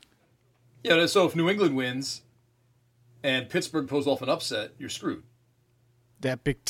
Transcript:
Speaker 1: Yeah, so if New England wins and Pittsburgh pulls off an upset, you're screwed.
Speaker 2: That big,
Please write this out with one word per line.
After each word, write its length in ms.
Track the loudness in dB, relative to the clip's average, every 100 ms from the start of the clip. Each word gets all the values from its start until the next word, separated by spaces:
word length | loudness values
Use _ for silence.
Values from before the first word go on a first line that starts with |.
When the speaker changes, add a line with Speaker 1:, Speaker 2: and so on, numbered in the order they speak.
| _ _ _ _ _ _ _ _
Speaker 1:
Yeah, 220 | 2 4 6
so 180 | 4 4
if 100 | 4
New 140 | 2
England 260 | 4 2 2
wins 460 | -2 -4 -8 -10 _ _ _ _ _ _ _ _ _ _
and 260 | -2 -2 -2
Pittsburgh 380 | -4 -2 -4 -2
pulls 180 | -2 0
off 140 | -2
an 80 | 0
upset, 420 | -2 -2 -6 -6 -10
you're 120 | -12
screwed. 340 | -8 -6 -8 -12 _ _ _ _ _ _ _ _ -6
Speaker 2:
That 220 | -4 -2
big, 140 | -4 -4